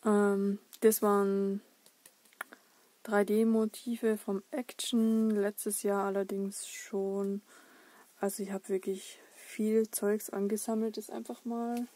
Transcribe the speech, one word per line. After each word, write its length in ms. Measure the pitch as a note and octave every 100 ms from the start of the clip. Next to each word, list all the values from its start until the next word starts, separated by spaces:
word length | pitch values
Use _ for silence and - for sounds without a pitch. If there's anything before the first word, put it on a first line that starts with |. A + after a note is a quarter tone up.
| A3
Ähm, 520 | G#3 G3+ G3 G3+ G3+ _ -
das 180 | A3 G#3+
waren 600 | G#3 G3+ G3 G3 G3 G3 - _ - _ - _ _ _ - - _ _ _ _
drei 180 | - G#3
D 200 | G3+ G#3
Motive 720 | A3+ A3 A3 - - A#3 A3 G#3+
vom 260 | - G3 -
Action, 800 | D4+ B3 - - A#3 A3+ A3 A3
letztes 540 | G#3 G3+ G#3 - G3+
Jahr 200 | G#3 G3+ G3
allerdings 600 | G3 G3 G3 G3 G3+ -
schon. 760 | - - G3 G3 G3 G3 G3+ - - - - - - - _
Also 220 | G3 G3
ich 80 | F#3+
hab 180 | G3 -
wirklich 520 | F#3+ - G3 - - - -
viel 520 | - - G#3+ A3 A3
Zeugs 360 | - G3+ G#3+ -
angesammelt, 680 | G3 G3+ G#3+ - A3 A3+ G#3
das 120 | -
einfach 360 | - A#3 A#3+
mal 420 | A#3+ A#3 A#3 A#3+ B3